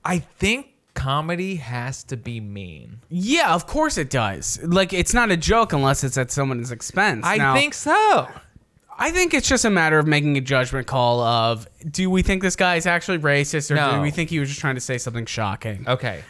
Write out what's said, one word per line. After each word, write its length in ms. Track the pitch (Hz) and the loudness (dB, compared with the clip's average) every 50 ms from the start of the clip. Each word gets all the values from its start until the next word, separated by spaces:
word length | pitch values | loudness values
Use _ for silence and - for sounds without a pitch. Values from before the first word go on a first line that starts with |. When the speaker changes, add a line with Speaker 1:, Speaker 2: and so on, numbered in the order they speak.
| - | -4
Speaker 1:
I 140 | - 180 175 | -2 -2 -2
think 480 | 143 - _ - 185 196 226 262 277 _ _ _ _ _ - | -4 -6 _ -2 0 0 0 -2 -4 _ _ _ _ _ -8
comedy 600 | - 131 135 135 147 156 160 175 175 185 190 190 | -6 -2 -2 0 0 -2 -2 -4 -4 -4 -4 -6
has 460 | 170 131 117 120 123 120 131 131 - - | -6 -8 -6 -6 -6 -6 -6 -8 -10 -10
to 120 | - 135 | -10 -10
be 240 | 117 107 120 117 117 | -10 -8 -8 -10 -10
mean. 580 | 107 101 101 101 98 87 80 73 58 57 - 117 - - | -10 -10 -10 -12 -12 -12 -14 -16 -18 -18 -20 -20 -12 -8
Speaker 2:
Yeah, 460 | 156 180 185 220 285 339 311 208 160 | -6 -4 0 0 2 2 2 2 2
of 120 | 175 165 | 0 -2
course 300 | - - 285 311 302 - - | -2 -2 0 0 0 0 -2
it 120 | 151 127 | -4 -2
does. 480 | - 131 113 101 98 76 - - - - - | 0 0 0 0 -2 -4 -6 -6 -8 -6 -2
Like, 280 | 170 175 190 190 180 185 | 0 2 2 2 2 0
it's 220 | 180 170 - - | -2 0 2 2
not 160 | 247 240 220 | 2 4 2
a 60 | 185 | 2
joke 360 | 170 147 - 208 233 226 - - | 0 2 2 4 4 4 4 2
unless 300 | 143 135 135 139 - - | 2 4 2 2 2 0
it's 160 | 131 - 135 | -2 0 -2
at 120 | 127 123 - | -2 -2 -2
someone's 400 | 139 139 135 127 120 117 127 120 | -2 -2 -2 -2 -4 -6 -8 -10
expense. 520 | 110 - - - 185 202 220 220 220 202 | -10 -10 -6 -2 0 0 2 0 0 0
Speaker 1:
I 120 | 170 202 | 0 2
Speaker 2:
Now, 180 | 214 - - - | 2 2 4 4
Speaker 1:
think 180 | 269 285 294 - | 2 2 0 -2
so. 560 | - - 294 320 415 427 427 370 226 - - - - - _ - - _ _ _ _ _ - - - | -4 0 2 4 4 4 4 4 2 2 -2 -8 -18 -20 _ -20 -20 _ _ _ _ _ -14 -6 -4
Speaker 2:
I 120 | 247 302 330 | -2 0 0
think 200 | 370 359 339 320 | 0 0 2 2
it's 160 | 277 226 - | 0 2 2
just 160 | 269 233 - | 2 2 2
a 60 | 226 | 2
matter 300 | 202 175 160 156 156 156 | 2 4 4 4 4 4
of 80 | 151 156 | 4 4
making 280 | 151 147 147 151 143 139 | 2 2 2 2 0 0
a 20 | |
judgment 480 | 127 131 139 131 127 123 131 135 123 - | 0 0 0 0 0 0 -2 -6 -4 -2
call 320 | 139 131 123 120 120 120 | 0 2 2 4 4 2
of, 480 | 120 117 120 117 113 117 117 110 113 - _ - - 160 | 2 2 2 2 2 2 0 -2 -6 -14 _ -14 -12 -8
do 220 | 143 - 185 185 | -4 -2 0 2
we 120 | 185 185 180 | 2 2 2
think 200 | - 196 190 190 | 2 2 0 0
this 140 | 185 175 | 0 0
guy 180 | - 190 180 175 | 2 2 2 2
is 100 | 170 160 | 2 2
actually 340 | 185 175 170 - - 185 165 | 0 0 0 0 -2 -2 0
racist, 520 | 147 147 143 143 143 143 - 156 147 - | 2 2 2 2 2 0 -2 -4 -2 0
or 60 | 147 | 2
Speaker 1:
No. 160 | 151 147 139 123 | 2 2 2 2
Speaker 2:
do 60 | 110 | 0
we 100 | - 147 | 0 0
think 180 | 147 180 165 151 | -2 -2 -2 -2
he 120 | 165 156 | -2 -2
was 80 | 143 135 | -2 -2
just 120 | 139 - | -4 -4
trying 140 | - 143 131 | -2 -2 -2
to 60 | 127 | -2
say 180 | - - 131 120 | -4 -4 -4 -4
something 260 | - 127 113 117 113 | -4 -6 -6 -6 -6
shocking? 600 | - - - 110 101 92 - - 110 104 98 - | -6 -4 -4 -2 -2 -4 -4 -6 -8 -8 -6 -4
Speaker 1:
Okay. 360 | - 127 123 - 120 95 76 71 - | -2 -2 -2 -2 -4 -6 -8 -12 -18